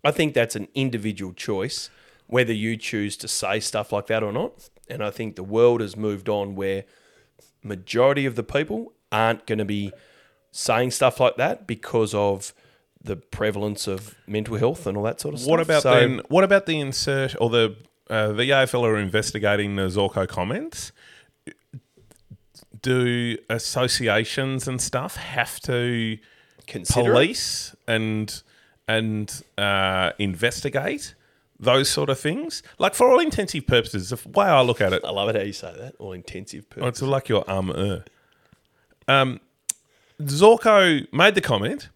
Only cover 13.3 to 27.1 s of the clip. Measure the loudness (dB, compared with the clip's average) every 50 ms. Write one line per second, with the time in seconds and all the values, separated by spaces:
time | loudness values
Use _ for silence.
13.3 | -6 -2 -2 -2 -2 -2 -4 -4 -4 -6 -6 -6 -6 -6 -8 -14 -20 _ _ -6
14.3 | -6 -4 -4 -4 -2 0 0 0 0 -2 -6 -6 -4 -2 -2 -4 -4 -4 -8 -8
15.3 | -8 -4 0 2 2 2 2 2 2 4 4 6 6 6 6 4 2 -4 -4 2
16.3 | 4 4 6 6 4 2 2 0 -4 -4 -4 -4 -4 -4 -2 -2 -2 -2 -2 -4
17.3 | 0 0 0 2 4 4 2 2 0 -8 -20 _ _ _ _ _ -2 0 0 0
18.3 | 0 0 2 4 4 4 4 4 2 2 2 2 2 0 0 0 0 0 -2 0
19.3 | -4 0 2 2 2 2 0 -2 -2 -2 -2 0 2 0 0 0 0 -2 -2 -2
20.3 | -2 -4 -4 -4 -4 -6 -8 -10 -12 -14 -14 -14 _ _ _ -20 -20 -20 _ _
21.3 | _ _ _ -20 -20 _ _ _ -20 -20 _ _ _ _ _ _ _ _ _ _
22.3 | -20 _ _ _ _ -20 -20 _ -20 -8 -2 0 2 2 2 0 0 -2 -2 -4
23.3 | -6 -8 _ _ -6 -4 -4 -4 -2 -2 0 0 0 0 2 2 2 2 0 0
24.3 | -4 -4 -2 -2 -4 -4 -4 -6 -6 -4 -6 -4 -4 -4 -6 -6 -10 -12 -12 -6
25.3 | -4 -4 -4 -4 -6 -12 -6 -2 -2 0 0 0 -2 -2 -2 -4 -6 -10 _ _
26.3 | _ _ _ _ _ _ _ -12 -12 -10 -4 -2 0 2 4 4